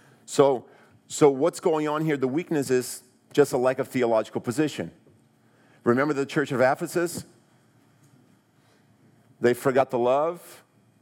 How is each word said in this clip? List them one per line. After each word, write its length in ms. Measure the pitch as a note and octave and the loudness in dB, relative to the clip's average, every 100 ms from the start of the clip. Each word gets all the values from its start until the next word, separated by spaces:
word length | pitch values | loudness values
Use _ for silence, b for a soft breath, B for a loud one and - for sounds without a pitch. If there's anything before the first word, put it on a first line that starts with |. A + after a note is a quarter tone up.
| b b - | b b -4
So, 400 | - C#3 B2+ b b b b - | 2 2 2 b b b b -16
so 220 | - D3 | 2 4
what's 320 | C3 D#3+ F3 | 4 0 -2
going 260 | F#3 D#3 D3+ | -2 0 0
on 160 | D3+ | -2
here? 140 | D#3 C#3+ | -2 -2
The 100 | B2+ | -2
weakness 420 | C#3 F3+ D#3 B2+ | -2 -4 -4 0
is 340 | B2+ A#2+ - - _ _ | -2 -2 -10 -18 _ _
just 220 | - C#3 | 2 2
a 40 | C3+ | 2
lack 220 | B2+ C3 | 0 0
of 80 | B2+ | -4
theological 540 | C3+ A#2 A2 A2 A#2+ | -2 0 0 0 -6
position. 500 | - A#2 D3+ - E2+ - _ _ _ b b b b b | -4 -2 -2 -4 -10 -12 _ _ _ b b b b b
Remember 300 | A#2 B2 D3 | 0 2 0
the 120 | C#3 C#3 | -2 -4
church 260 | - C#3+ | -4 -2
of 80 | C#3 | 2
Ephesus? 640 | B2+ D3 E3+ F3 E3+ A#3+ - _ _ _ _ _ _ _ _ _ _ _ _ _ b b b b b b b _ | 2 0 -4 -4 -4 -6 -14 _ _ _ _ _ _ _ _ _ _ _ _ _ b b b b b b b _
They 140 | A#2+ | 0
forgot 380 | A#2+ C#3 C3 C3+ | 2 2 2 0
the 60 | B2 | 0
love, 680 | A#2+ C3+ D#3+ F3 - - _ _ _ _ | 0 2 0 -4 -14 -20 _ _ _ _